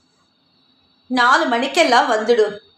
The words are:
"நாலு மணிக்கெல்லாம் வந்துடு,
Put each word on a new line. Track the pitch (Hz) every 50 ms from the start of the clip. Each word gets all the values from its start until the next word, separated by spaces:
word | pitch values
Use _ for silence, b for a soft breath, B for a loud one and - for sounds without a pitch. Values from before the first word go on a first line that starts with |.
| _ _ _ _ _ _ _ _ _ _ _ _ _ _ _ _ _ _ _ _ _ -
"நாலு | 254 254 240 240 269 330 320
மணிக்கெல்லாம் | 269 233 233 254 277 - 359 320 277 233 240 294 269
வந்துடு, | 226 214 214 220 240 220 214 202 202 202 - _ _